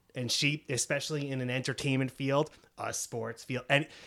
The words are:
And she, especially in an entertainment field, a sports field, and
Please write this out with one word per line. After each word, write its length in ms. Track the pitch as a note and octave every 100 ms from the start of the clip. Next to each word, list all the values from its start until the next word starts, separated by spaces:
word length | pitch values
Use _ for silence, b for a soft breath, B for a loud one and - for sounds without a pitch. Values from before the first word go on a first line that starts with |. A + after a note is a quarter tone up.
| _
And 180 | C3 A#2
she, 320 | - C#3+ D3+ -
especially 640 | B2 - C#3+ - D3+ C#3
in 100 | C3
an 80 | B2
entertainment 640 | B2+ B2+ B2+ C#3 C3 C3
field, 400 | - C3+ C#3 D#3 b b -
a 160 | G#2+
sports 500 | A#2 - A#2+ A2+ A#2
field, 220 | - B2 -
and 200 | C#3+ D#3 B